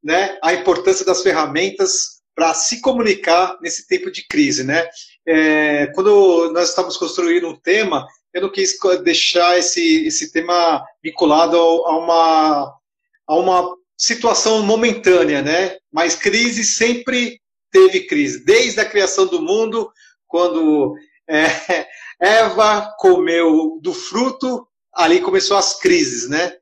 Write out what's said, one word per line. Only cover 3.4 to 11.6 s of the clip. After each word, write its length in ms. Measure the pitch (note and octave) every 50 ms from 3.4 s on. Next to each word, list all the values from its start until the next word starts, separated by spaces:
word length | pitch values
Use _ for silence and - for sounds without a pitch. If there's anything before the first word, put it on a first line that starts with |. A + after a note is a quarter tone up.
| F#3 F3+ F3+ -
nesse 260 | E3+ E3+ - - -
tempo 240 | _ F3+ F3 F3+ F#3
de 160 | F#3 - -
crise, 360 | _ - D3 D3 C3+ A#2+ B2+
né? 240 | C3 C3 C#3+ F#3 - E3+ - - - - _ _ _
É, 640 | E3 D#3+ D#3 D#3 D#3 D#3 D3+ D3+ D3+ D3 D3 C#3+ C#3
quando 640 | C#3+ F#3 F#3+ G#3 G#3 G3+ G3 F#3 F3 E3 E3 D#3+
nós 160 | D#3 E3+ F3 E3+
estamos 280 | - - F3+ F3+ F3+
construindo 520 | - F3+ D#3 - - F3 E3+ E3+ F3 E3+ E3
um 80 | D3+
tema, 500 | _ _ E3+ F#3+ G#3+ A3 F#3+ D#3+ C3+ C3 - _ _ _ _
eu 100 | _ F3+
não 80 | F#3+ F#3+
quis 280 | - G3 F#3+ F#3 - -
co-, 180 | - F#3+ F3+
deixar 640 | F3+ F3+ E3+ D#3+ - - - - F3 F3 F3 F3+ F3+
esse, 480 | E3+ - - F3 E3+ E3 D#3+ D#3+ D#3
esse 240 | D#3 D3 - D#3 D#3
tema 520 | - E3+ E3 F3 F3 F3 E3+ E3 D#3 C#3+ - - _ _
vinculado 560 | _ D#3+ - - F3+ D3+ D3 D#3 E3+ D#3 E3
ao, 280 | E3+